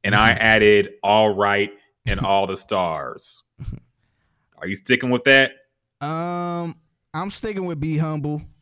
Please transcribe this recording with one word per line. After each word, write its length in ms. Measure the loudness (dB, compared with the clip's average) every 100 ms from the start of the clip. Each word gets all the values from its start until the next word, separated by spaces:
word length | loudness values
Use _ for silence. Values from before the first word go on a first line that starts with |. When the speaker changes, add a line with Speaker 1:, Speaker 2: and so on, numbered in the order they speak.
Speaker 1:
and 100 | 2
I 180 | 4 4
Speaker 2:
Mm-hmm. 80 | 4
Speaker 1:
added 480 | 4 6 6 6 2 -4
All 280 | 2 4 4
Right 360 | 2 2 2 -2 -8 _ _ -6
and 140 | -4
Speaker 2:
<laughs> 40 | 0
Speaker 1:
All 200 | 0 0
the 100 | -6
Stars. 840 | -4 -2 -2 -4 -10 -12 -12 -14 _ _ -14 -14 _ _ _ _ _ _ _ _
Are 80 | -10
you 60 | -10
sticking 340 | -2 -2 0
with 140 | 0
that? 280 | 4 4 4 -4 _ _ _ _
Speaker 2:
Um, 720 | -8 -6 -6 -6 -6 -6 -8 -12 _ _ _
I'm 160 | -10 -8
sticking 340 | -8 -8 -8 -8
with 140 | -6
Be 160 | -4 -2
Humble. 440 | -2 -4 -6 -8 -12 _